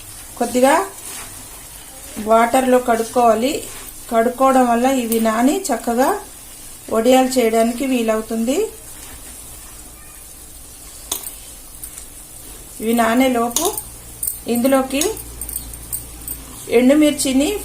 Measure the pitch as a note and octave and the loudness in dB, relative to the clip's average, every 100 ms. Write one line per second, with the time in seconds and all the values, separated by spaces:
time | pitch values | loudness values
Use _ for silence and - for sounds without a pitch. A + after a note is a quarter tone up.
0 | - - - - A#3+ B3 C4 E4 G4 - | -18 -18 -16 -6 -2 4 4 4 2 -8
1 | - - - - - - - - - - | -14 -14 -14 -16 -18 -18 -20 -20 -18 -18
2 | - - G#3+ A3+ A#3 C4 B3+ B3+ B3+ A3+ | -14 -8 2 4 6 2 4 4 4 0
3 | A3+ B3+ A#3+ G#3+ B3+ E4 - - - - | 0 4 4 4 2 -2 -6 -14 -16 -16
4 | - A#3 A#3 B3 C4+ C4 B3 A#3 B3 C4+ | -2 0 2 2 4 4 4 4 2 0
5 | A3+ A3+ A3+ A3 B3+ F#4+ - A#3+ - A#3 | 0 0 2 2 2 0 -2 -4 -2 0
6 | C#4+ G4+ - - - - - - - A3 | 2 0 -6 -18 -20 -20 -18 -18 -4 0
7 | A#3 B3+ B3+ B3+ A3+ A3+ A#3 A#3+ C#4 B3+ | 4 4 4 2 2 2 2 0 -2 0
8 | A3 A3 A3 A3+ A3+ D4+ A4 - - - | 0 -2 -4 -4 -2 0 -2 -6 -18 -18
9 | - - - - - - - - - - | -18 -18 -18 -18 -18 -20 -20 -20 -20 -20
10 | - - - - - - - - - - | -20 -20 -20 -20 -20 -20 -20 -20 -18 -18
11 | - - - - - - - - - - | -12 -12 -12 -16 -18 -20 -20 -18 -16 -16
12 | - - - - - - - - A3 A#3 | -18 -18 -20 -18 -18 -18 -18 -6 -2 2
13 | A3+ A#3+ C4 A#3+ A#3 A#3+ F4 G#4+ - - | 2 4 2 2 0 -2 -2 -4 -10 -16
14 | - - - - - A#3+ C4 C4+ B3+ C4+ | -18 -10 -8 -8 -4 0 2 2 2 -2
15 | F#4 A4+ - - - - - - - - | -2 -4 -12 -14 -12 -12 -12 -14 -12 -12
16 | - - - - - - - A#3 B3+ D4+ | -12 -16 -14 -14 -14 -16 0 4 6 6
17 | D4 C#4 C#4 C4 D#4 G#4 | 6 2 0 2 2 -2